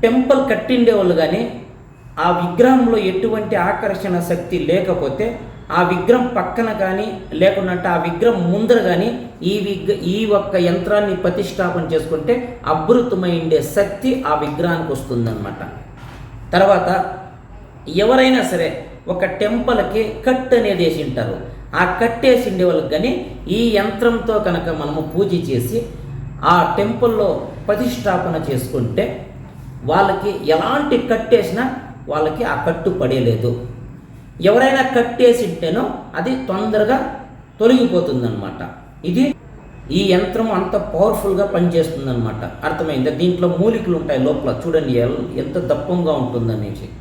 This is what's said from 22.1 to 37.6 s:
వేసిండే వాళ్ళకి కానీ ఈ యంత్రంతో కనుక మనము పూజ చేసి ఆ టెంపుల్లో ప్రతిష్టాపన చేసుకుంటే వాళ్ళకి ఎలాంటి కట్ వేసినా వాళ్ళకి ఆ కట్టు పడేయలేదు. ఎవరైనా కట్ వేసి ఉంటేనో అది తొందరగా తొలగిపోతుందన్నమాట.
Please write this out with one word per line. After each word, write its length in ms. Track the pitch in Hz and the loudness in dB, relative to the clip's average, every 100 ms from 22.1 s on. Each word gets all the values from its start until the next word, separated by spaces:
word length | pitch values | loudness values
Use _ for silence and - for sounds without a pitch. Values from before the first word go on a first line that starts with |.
| - 269 | 2 4
వేసిండే 340 | 240 226 185 180 | 4 2 2 2
వాళ్ళకి 200 | 160 143 | 2 0
కానీ 180 | 151 233 - - - - 196 | 0 0 -2 -6 -12 -4 0
ఈ 20 | 233 208 | 2 2
యంత్రంతో 560 | 208 220 233 226 220 214 190 | 0 0 0 0 0 0 0
కనుక 200 | 170 165 151 | -2 -2 -4
మనము 200 | 143 156 - | -4 -4 -4
పూజ 200 | 175 202 175 - | -2 0 0 0
చేసి 300 | 123 117 226 233 - - - - - 156 | -2 0 -2 -4 -10 -12 -12 -12 -2 2
ఆ 40 | 175 - - | 4 4 0
టెంపుల్లో 520 | 208 233 240 220 196 151 - - - | -2 2 2 2 0 -2 -6 -10 -2
ప్రతిష్టాపన 680 | 208 247 - 202 180 175 160 143 | 0 0 -2 0 0 0 -4 -2
చేసుకుంటే 560 | 127 - 139 117 113 226 - - - - - - - 123 | -4 -2 -2 -2 -2 -2 -4 -12 -16 -18 -16 -16 -10 0
వాళ్ళకి 400 | 165 190 196 202 185 - 160 | 2 2 0 -2 -4 0 2
ఎలాంటి 420 | 202 285 262 247 - | 2 0 2 0 0
కట్ 240 | - - 226 | -2 2 2
వేసినా 280 | 175 190 254 254 - - - | 2 -2 -2 -4 -12 -16 -6
వాళ్ళకి 320 | 147 156 156 233 | -2 -2 -2 -4
ఆ 20 | 139 - | -2 -2
కట్టు 240 | 165 - - | -2 -2 0
పడేయలేదు. 500 | 127 131 117 113 120 117 - - - - - - - - 175 | 0 2 2 2 0 -2 -8 -14 -16 -18 -20 -20 -20 0 4
ఎవరైనా 320 | 226 269 269 262 247 | 6 4 4 2 2
కట్ 240 | 233 - | 0 4
వేసి 220 | 247 233 208 | 6 6 2
ఉంటేనో 340 | 170 165 196 254 - - 156 | -2 -2 0 -2 -6 -10 -6
అది 120 | 185 262 - | -4 -4 -4
తొందరగా 460 | 190 220 214 214 262 - - - - - | -4 0 2 2 2 -2 -8 -14 -20 -20
తొలగిపోతుందన్నమాట. 1000 | - | 2